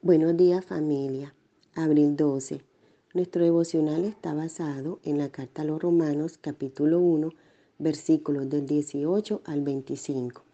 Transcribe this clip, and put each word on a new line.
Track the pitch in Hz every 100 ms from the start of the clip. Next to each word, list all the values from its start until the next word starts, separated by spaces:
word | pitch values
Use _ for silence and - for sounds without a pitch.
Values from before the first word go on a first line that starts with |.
Buenos | 175 165 160 170
días, | 180 180
familia. | 185 180 151 143 139 131 143 _ _ _ _
Abril | - 160 151 147
doce. | 143 151 135 - 147 _ _ _ _ _
Nuestro | 180 180 175
devocional | 170 170 165 165 156 156
está | 196 214 170
basado | 151 160 160 160 139 139 190
en | - 147
la | 143
carta | - 131 -
a |
los | 151 156
Romanos, | 175 170 156 147 160 -
capítulo | 147 147 135 135 151 170
uno, | 175 160 160 160 _ _ _ _
versículos | 156 147 - 160 151 143 135
del | 147
dieciocho | 139 147 147 139 147 196 208 208
al | - 147
veinticinco. | 143 135 131 139 - 139 123 - _